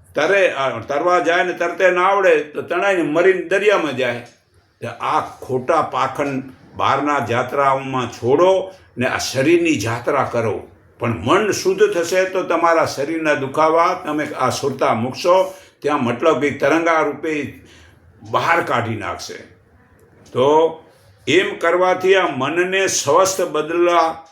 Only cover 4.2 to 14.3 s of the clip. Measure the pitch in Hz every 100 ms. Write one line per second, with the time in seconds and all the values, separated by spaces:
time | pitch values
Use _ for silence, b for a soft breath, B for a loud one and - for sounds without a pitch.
4.2 | 117 _ _ _ _ _ 120 - 127 156
5.2 | - - - 127 123 160 - 131 131 151
6.2 | 143 131 - - - - 101 135 143 143
7.2 | 117 117 127 143 139 135 135 131 117 -
8.2 | 117 143 185 190 185 B B - 123 104
9.2 | - 127 139 175 170 131 110 120 160 143
10.2 | 117 117 110 90 - - _ - 117 110
11.2 | 104 185 214 156 185 190 208 170 165 185
12.2 | 185 185 165 165 170 160 143 - 143 165
13.2 | 156 139 131 156 156 165 175 180 156 151
14.2 | 139